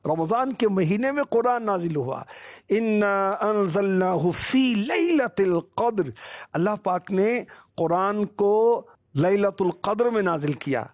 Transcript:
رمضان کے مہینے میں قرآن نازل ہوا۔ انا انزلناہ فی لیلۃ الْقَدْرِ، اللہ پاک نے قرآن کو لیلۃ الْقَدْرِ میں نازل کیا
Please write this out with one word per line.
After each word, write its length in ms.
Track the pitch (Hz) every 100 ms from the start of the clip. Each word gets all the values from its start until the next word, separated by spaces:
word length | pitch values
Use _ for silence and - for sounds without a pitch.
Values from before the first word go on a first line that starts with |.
| 139
رمضان 380 | 160 160 226 262 226
کے 60 | 220 190
مہینے 320 | 165 208 262
میں 120 | 285 277
قرآن 320 | 233 233 240 220
نازل 300 | 190 170 147
ہوا۔ 240 | 127 127 - - - - _ 208
انا 400 | 226 214 202 196 190 202 208
انزلناہ 760 | 214 196 175 196 185 185 175 170 170 -
فی 140 | 262 262 220 226
لیلۃ 480 | 349 339 320 240 -
الْقَدْرِ، 680 | 190 170 - - 233 214 147 113 - - -
اللہ 220 | 147 185 208
پاک 200 | 196 180 180
نے 200 | 190 208 247 - - _ -
قرآن 400 | 165 175 196 208 208 -
کو 120 | 202 214 226 233 - _ _
لیلۃ 440 | 139 175 202 202 -
الْقَدْرِ 460 | 180 170 196 208 240
میں 120 | 226
نازل 300 | 190 160 147 139
کیا 180 | 143 127 113